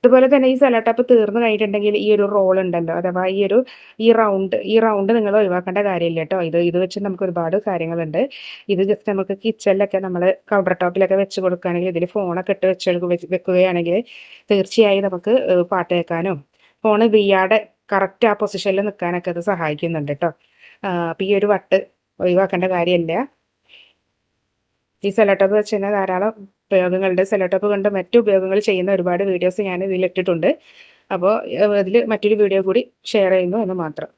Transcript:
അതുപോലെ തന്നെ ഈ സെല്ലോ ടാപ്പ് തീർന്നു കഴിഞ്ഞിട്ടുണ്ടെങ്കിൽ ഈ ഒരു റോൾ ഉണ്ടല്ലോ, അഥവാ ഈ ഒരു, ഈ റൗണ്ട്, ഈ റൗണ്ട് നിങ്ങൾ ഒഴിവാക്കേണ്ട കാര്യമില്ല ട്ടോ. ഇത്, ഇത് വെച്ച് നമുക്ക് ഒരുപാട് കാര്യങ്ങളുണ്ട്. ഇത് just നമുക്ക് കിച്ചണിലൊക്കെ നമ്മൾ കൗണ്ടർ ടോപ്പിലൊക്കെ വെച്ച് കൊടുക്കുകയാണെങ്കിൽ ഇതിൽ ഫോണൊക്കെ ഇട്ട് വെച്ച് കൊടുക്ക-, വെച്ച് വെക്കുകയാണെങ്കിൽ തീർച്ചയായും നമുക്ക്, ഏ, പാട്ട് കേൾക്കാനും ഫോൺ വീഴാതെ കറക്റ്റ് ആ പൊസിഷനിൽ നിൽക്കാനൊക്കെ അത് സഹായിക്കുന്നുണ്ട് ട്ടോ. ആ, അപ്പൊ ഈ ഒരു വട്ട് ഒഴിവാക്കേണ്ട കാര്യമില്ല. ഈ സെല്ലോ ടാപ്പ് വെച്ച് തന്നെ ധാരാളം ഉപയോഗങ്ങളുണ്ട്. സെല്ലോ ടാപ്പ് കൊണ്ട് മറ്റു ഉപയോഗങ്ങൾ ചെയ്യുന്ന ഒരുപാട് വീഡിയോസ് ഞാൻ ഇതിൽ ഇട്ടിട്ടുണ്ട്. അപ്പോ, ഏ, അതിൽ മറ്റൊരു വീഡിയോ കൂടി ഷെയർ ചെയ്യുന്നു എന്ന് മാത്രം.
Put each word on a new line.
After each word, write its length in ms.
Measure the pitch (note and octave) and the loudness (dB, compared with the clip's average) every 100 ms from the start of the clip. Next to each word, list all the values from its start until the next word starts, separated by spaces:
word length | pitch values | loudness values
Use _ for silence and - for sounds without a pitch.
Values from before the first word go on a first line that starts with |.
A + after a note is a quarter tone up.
അതുപോലെ 320 | B3 B3+ C4 C#4 | 6 4 4 4
തന്നെ 120 | B3+ | 2
ഈ 60 | |
സെല്ലോ 260 | C4 C#4 A3+ | 2 2 2
ടാപ്പ് 220 | A#3 A3+ B3 | 0 -2 4
തീർന്നു 300 | B3 G#3 A3 | 4 4 0
കഴിഞ്ഞിട്ടുണ്ടെങ്കിൽ 560 | A#3 G#3 G#3+ G#3 G#3 G#3 | 0 0 -2 0 0 0
ഈ 180 | G#3 | 2
ഒരു 80 | G#3 | 2
റോൾ 380 | G3+ G3+ F#3+ F#3 | 2 2 2 2
ഉണ്ടല്ലോ, 340 | F#3 F3 E3 | 0 -2 -4
അഥവാ 320 | E3+ F3+ F3+ F#3 | -4 -4 -2 -4
ഈ 200 | F#3+ G3 | -2 2
ഒരു, 180 | G#3+ C4 - - - | 0 0 -12 -20 -2
ഈ 120 | A3+ | 2
റൗണ്ട്, 440 | A3+ G#3+ G3 F#3+ - | 4 2 0 -2 -4
ഈ 240 | F#3+ A3 | 0 2
റൗണ്ട് 360 | A3 G#3 G3 A#3 | 2 0 0 0
നിങ്ങൾ 200 | G#3 G#3 | 2 2
ഒഴിവാക്കേണ്ട 420 | G3+ F3+ F#3 F#3 | 2 0 -2 -2
കാര്യമില്ല 440 | G3+ F3+ E3+ E3 | -2 -2 -2 -2
ട്ടോ. 200 | D#3+ F#3+ | -4 -2
ഇത്, 140 | E3 E3+ | 0 0
ഇത് 220 | F3 F3 | 0 0
വെച്ച് 220 | F#3 G3+ | -2 -4
നമുക്ക് 220 | G3+ F#3 | -6 -4
ഒരുപാട് 340 | F#3+ F3 E3 F#3+ G#3+ | -4 -4 -2 -2 -4
കാര്യങ്ങളുണ്ട്. 640 | F3 E3 E3+ D#3+ E3 C4+ - - - - | -4 -4 -6 -4 -2 -4 -6 -18 -18 -4
ഇത് 120 | F#3 | -2
just 240 | G3 G3+ - | 0 -2 -2
നമുക്ക് 300 | G3 F#3+ G3 | -4 -4 -4
കിച്ചണിലൊക്കെ 540 | A3+ G#3+ G#3 G3 G3+ F#3+ | -4 -2 -2 0 0 -2
നമ്മൾ 360 | F#3+ F3+ F3+ F#3+ _ | -4 0 0 0 _
കൗണ്ടർ 220 | G3+ F#3 | 0 0
ടോപ്പിലൊക്കെ 420 | F3+ F3+ F#3+ F#3 | 0 -2 0 0
വെച്ച് 260 | F#3+ G3 - | 2 0 -2
കൊടുക്കുകയാണെങ്കിൽ 480 | F#3 F3 F3+ F3 F3+ | -4 -4 -4 -4 -2
ഇതിൽ 180 | E3+ F3+ | -4 -4
ഫോണൊക്കെ 460 | G#3+ F#3 E3+ F3+ | -4 -4 -4 -4
ഇട്ട് 140 | G3 F#3+ | -2 0
വെച്ച് 240 | F#3 - | 0 -2
കൊടുക്ക-, 200 | F3 F3 | -2 -2
വെച്ച് 160 | F3 E3+ | -4 -2
വെക്കുകയാണെങ്കിൽ 760 | F3+ F#3 F3+ F#3 F3 E3+ F#3 A#3+ - - - _ | -6 0 2 2 0 0 -2 -4 -16 -20 -20 _
തീർച്ചയായും 540 | G3+ F#3 - G#3 G3 | 0 2 4 4 4
നമുക്ക്, 260 | G3 F3+ G#3 | 0 -4 0
ഏ, 320 | B3+ - F3+ | 0 2 0
പാട്ട് 320 | F3 F#3+ F3 | 2 -2 -2
കേൾക്കാനും 500 | F3 E3+ E3 F#3+ D#3 - _ _ _ | -2 -2 -4 -4 -6 -10 _ _ _
ഫോൺ 220 | A3 G#3 A3+ | 0 4 4
വീഴാതെ 640 | G#3+ G3 F#3+ F#3+ G#3+ G#3+ _ - | 4 4 2 2 0 -2 _ -4
കറക്റ്റ് 360 | G3 F#3+ _ A3+ | -2 -2 _ 0
ആ 40 | |
പൊസിഷനിൽ 480 | G#3 G#3 F#3+ G3+ F#3+ | 2 -4 -4 -2 -2
നിൽക്കാനൊക്കെ 500 | G3+ G3+ F3 F3+ F3+ | -2 -4 -4 -4 -6
അത് 100 | E3+ | -6
സഹായിക്കുന്നുണ്ട് 720 | G#3 F#3 D#3+ D3+ E3+ E3 C#3+ | -4 -2 -4 -4 -4 -4 -6
ട്ടോ. 200 | C#3+ E3+ - _ _ - _ | -4 -4 -6 _ _ -20 _
ആ, 240 | G3+ F3 E3+ | -6 -4 -4
അപ്പൊ 140 | E3 | -6
ഈ 100 | F#3+ | -2
ഒരു 120 | G3+ G3+ | 0 2
വട്ട് 400 | G3 _ F#3+ - _ _ _ | -2 _ -2 -2 _ _ _
ഒഴിവാക്കേണ്ട 440 | F3+ F3+ F#3+ F3 | 0 2 0 0
കാര്യമില്ല. 640 | F#3 F3+ E3+ F3+ E3 E3+ C#4 _ _ _ _ - _ _ _ _ _ _ _ _ _ _ _ _ | -2 0 0 0 0 -4 -4 _ _ _ _ -20 _ _ _ _ _ _ _ _ _ _ _ _
ഈ 60 | G3+ | -4
സെല്ലോ 240 | G3+ G3+ | 2 2
ടാപ്പ് 220 | G3 G3 G#3 | 4 2 2
വെച്ച് 200 | G#3 G#3 | 0 -4
തന്നെ 140 | G3 | -2
ധാരാളം 440 | G#3 F#3+ F3+ G#3 A3 G3 _ | -2 -2 -2 -4 -6 -20 _
ഉപയോഗങ്ങളുണ്ട്. 600 | _ F#3+ F3+ F#3 F#3+ F3+ | _ 0 2 0 0 0
സെല്ലോ 240 | F#3+ G3+ F3+ | 0 0 0
ടാപ്പ് 200 | F#3+ G#3 | 0 0
കൊണ്ട് 220 | G3+ G3+ | 0 -2
മറ്റു 300 | G3 F3+ A#3+ | -2 0 2
ഉപയോഗങ്ങൾ 400 | G#3 F#3+ F#3+ G3 | 4 2 2 -2
ചെയ്യുന്ന 320 | G#3 F#3+ F#3 | 0 0 0
ഒരുപാട് 300 | G3 F3+ F3 | 0 0 -2
വീഡിയോസ് 380 | G3 F3+ F3+ F#3 | -2 0 -2 -2
ഞാൻ 240 | G3 F3+ | -4 -4
ഇതിൽ 200 | G3 F#3 | -4 -2
ഇട്ടിട്ടുണ്ട്. 540 | F#3 F3+ F#3 E3+ F3 E4+ _ - - _ _ | -2 -2 -2 0 0 -2 _ -20 -20 _ _
അപ്പോ, 300 | F#3+ F#3 A3 - | -2 0 0 -4
ഏ, 120 | C3+ | -2
അതിൽ 460 | G#3 G3+ F#3 A3+ | 0 2 2 0
മറ്റൊരു 300 | A#3 G#3+ G#3 | 0 -2 0
വീഡിയോ 280 | G#3+ G#3 F#3+ | 2 2 2
കൂടി 280 | F#3+ G3 B3+ _ | 0 -2 -2 _
ഷെയർ 280 | - A3 F#3+ | -4 0 2
ചെയ്യുന്നു 260 | F#3+ F3+ G#3 | 2 0 -2
എന്ന് 160 | G3+ | -4
മാത്രം. 340 | F#3 D#3+ D3 D#3 | -4 -8 -10 -14